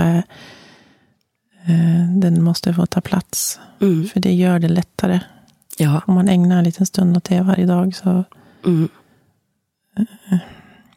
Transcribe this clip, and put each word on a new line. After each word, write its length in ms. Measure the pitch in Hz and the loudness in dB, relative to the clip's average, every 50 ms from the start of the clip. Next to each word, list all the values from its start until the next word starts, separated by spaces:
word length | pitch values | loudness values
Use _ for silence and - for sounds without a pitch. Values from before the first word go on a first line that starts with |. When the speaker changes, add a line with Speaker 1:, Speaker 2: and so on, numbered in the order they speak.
Speaker 1:
är, 220 | 170 165 170 170 175 - - - - - - - - - - _ _ _ _ _ _ _ _ _ _ _ _ _ _ _ _ _ 180 | 2 2 0 0 -2 -4 -10 -20 -20 -20 -20 -20 -20 -20 -20 _ _ _ _ _ _ _ _ _ _ _ _ _ _ _ _ _ -2
eh, 420 | 170 170 165 165 170 165 170 175 170 180 196 | 0 2 2 2 2 2 2 2 0 0 2
den 240 | 190 175 170 165 165 | 2 2 2 2 2
måste 300 | 170 165 - - - 175 | 2 0 0 -2 -2 0
få 120 | 170 175 | 0 -2
ta 140 | - - - | -2 -2 -4
plats. 600 | - - - 185 - _ - - - - - - - - - - | -4 -2 -4 -4 -4 _ -8 -8 -8 -8 -10 -12 -16 -20 -8 -2
Speaker 2:
Mm. 280 | 202 196 180 160 160 208 | 0 0 0 0 -2 -4
Speaker 1:
För 120 | - 190 | -4 -2
det 120 | 180 185 180 | -2 0 0
gör 240 | 175 180 180 180 170 | 2 2 2 2 0
det 100 | 165 165 | 0 0
lättare. 520 | 170 180 170 - _ - - 185 180 180 - - - - _ _ _ _ _ - - - | 0 -2 -2 -6 _ -6 -4 -2 -2 -2 -4 -6 -16 -20 _ _ _ _ _ -12 -6 -2
Speaker 2:
Ja. 240 | 160 151 143 151 - | 0 0 0 0 0
Speaker 1:
Om 80 | - 185 | 0 0
man 140 | 180 180 196 | 2 2 2
ägnar 300 | 185 180 175 180 180 180 | 2 2 2 2 2 2
en 60 | 170 | 2
liten 220 | 170 165 - 190 | 0 0 -2 -4
stund 300 | - - - 185 175 175 | -4 -2 0 0 2 0
åt 80 | 175 - | 0 0
det 180 | - 185 175 185 | -2 -2 0 0
varje 240 | 190 190 185 180 | 0 0 0 0
dag, 280 | 180 180 180 185 190 185 | 0 0 0 0 -2 -4
så 300 | - - 190 180 180 185 - - _ - - _ _ - | -4 -2 -2 -2 -2 -2 -6 -10 _ -20 -20 _ _ -2
Speaker 2:
Mm. 220 | 180 175 160 160 156 - _ _ _ _ _ _ _ _ _ _ _ _ _ _ _ _ _ _ _ - - | 0 0 0 0 -2 -4 _ _ _ _ _ _ _ _ _ _ _ _ _ _ _ _ _ _ _ -6 -6
Speaker 1:
eh, 400 | 220 - - - _ - 190 180 - - - - - - - _ _ _ _ | -6 -6 -8 -14 _ -4 -4 -4 -4 -6 -18 -20 -20 -20 -20 _ _ _ _